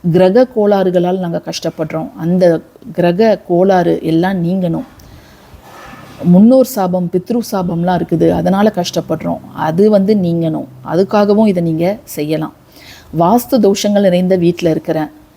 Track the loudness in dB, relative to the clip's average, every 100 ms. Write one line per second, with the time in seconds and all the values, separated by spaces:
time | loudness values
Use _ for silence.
0 | 0 2 4 4 2 0 2 2 2 0
1 | 0 -2 -4 -6 -8 -8 -8 -6 -8 -8
2 | -10 -6 -2 2 2 2 -4 -20 -10 -2
3 | 0 2 2 0 0 2 4 2 2 -2
4 | 0 0 0 -2 -2 -2 -2 -4 -8 -20
5 | -20 -20 -20 -20 -20 -20 -20 -20 -20 -20
6 | -20 -4 2 6 6 4 2 -2 -2 -2
7 | -2 -4 -4 -6 -4 -4 -4 -2 -2 -2
8 | -2 0 0 2 0 2 0 0 -4 -6
9 | -6 -6 -6 -8 -10 -6 -4 2 4 4
10 | 2 0 0 -2 -2 -4 -10 -14 -4 -2
11 | 0 0 2 2 2 0 -2 -2 -2 -4
12 | -10 -8 -4 -4 -6 -12 _ -20 -20 -20
13 | -8 0 2 2 2 2 2 0 0 2
14 | 2 2 0 2 0 0 -2 -2 -4 -6
15 | -6 -12 -20